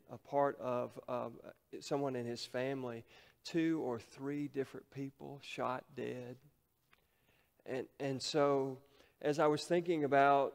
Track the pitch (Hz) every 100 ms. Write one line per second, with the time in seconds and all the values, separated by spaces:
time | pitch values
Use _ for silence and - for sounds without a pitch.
0 | _ 127 - 143 143 - 120 123 120 131
1 | - 123 120 117 - - _ - - 147
2 | 143 127 120 120 - 127 131 139 127 117
3 | - - - _ - 170 160 160 123 120
4 | - - 139 147 147 131 131 - - 135
5 | 139 - 143 143 - - 123 127 - 131
6 | 120 123 123 131 _ _ _ _ _ _
7 | _ _ _ _ _ _ - 127 - _
8 | 139 135 - 160 143 139 135 127 - _
9 | - _ 147 143 151 151 - 175 170 165
10 | 143 139 139 143 135